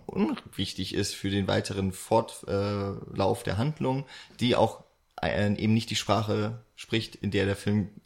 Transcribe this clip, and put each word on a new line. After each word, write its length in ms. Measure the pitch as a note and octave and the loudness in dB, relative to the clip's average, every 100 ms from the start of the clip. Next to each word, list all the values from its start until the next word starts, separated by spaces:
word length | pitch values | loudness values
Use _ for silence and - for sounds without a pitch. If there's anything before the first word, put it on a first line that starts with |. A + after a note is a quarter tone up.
| - | -4
unwichtig 880 | F#3+ D#4 C4 - - G2 - F#2+ - | -2 0 -2 -8 -6 -6 -4 -4 -2
ist 180 | G2 | -2
für 160 | - G2 | -2 -2
den 180 | G2 F#2+ | 0 2
weiteren 440 | G2 G2+ G2 F#2+ | 2 0 -2 -2
Fort-, 540 | F#2 - A2+ A2+ - - | -2 2 2 2 -6 -4
äh, 40 | G2 G2+ G2+ G2 G2 - - | -2 0 -2 -4 -6 -6 0
Lauf 280 | G2 G#2 | 2 0
der 140 | - F#2+ | -2 0
Handlung, 460 | C#3+ D3+ C3 C3+ - - - - | 0 0 -2 -2 -4 -14 -16 -2
die 160 | B2 - | 2 4
auch, 280 | A2 - - _ _ - | 4 0 -16 _ _ -4
äh, 320 | E2 C2 G#2 | 0 2 2
eben 220 | G2+ G#2+ A2+ | 2 4 4
nicht 160 | - | 2
die 40 | G#2+ | -2
Sprache 680 | - G#2 G#2+ G#2 G#2+ A#2 - - | 2 2 2 0 0 -4 -12 -20
spricht, 400 | - A#2 - - | -2 -2 -2 -4
in 140 | G2+ | -2
der 160 | G2 G2 | 2 2
der 100 | G2+ | 0
Film 340 | G#2 G#2 F#2 - | 0 2 0 -6